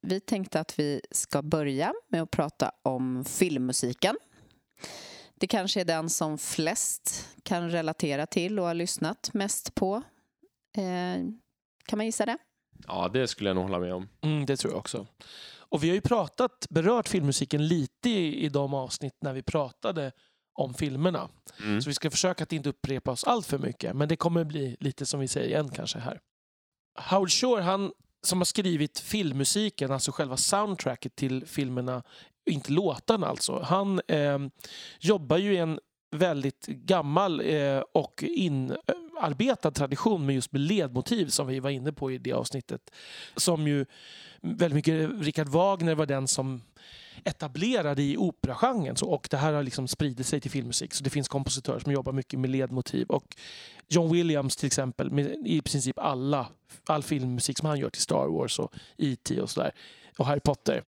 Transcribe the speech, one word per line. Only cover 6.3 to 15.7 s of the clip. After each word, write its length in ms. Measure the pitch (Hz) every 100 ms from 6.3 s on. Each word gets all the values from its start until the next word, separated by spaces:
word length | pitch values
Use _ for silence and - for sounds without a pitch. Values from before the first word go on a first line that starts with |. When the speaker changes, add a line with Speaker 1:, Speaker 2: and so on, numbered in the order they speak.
| 151
Speaker 1:
flest 920 | - - 160 214 - - - - - -
kan 260 | - 180 170
relatera 560 | 170 160 160 156 143 151
till 340 | - 175 214
och 60 | 175
har 80 |
lyssnat 560 | 170 175 - 156 - -
mest 420 | 208 196 - - -
på. 200 | 190 208 - _ _ _ _ _ _ -
Eh, 480 | 185 180 180 180 180 226 _ _ _ _ -
kan 120 | 208
man 80 | 226
gissa 200 | 220 214
det? 120 | 262 _ _ _ - -
Speaker 2:
Ja, 220 | 90 90
det 140 | 120 123
skulle 220 | - 101
jag 60 | 92
nog 80 |
hålla 160 | 92 90
med 140 | 90
om. 160 | 90 95 _
Speaker 3:
Mm, 240 | 156 151 135
det 120 | 135
tror 160 | -
jag 60 | 87
också. 280 | - 117 98 _ - - - -
Och 280 | -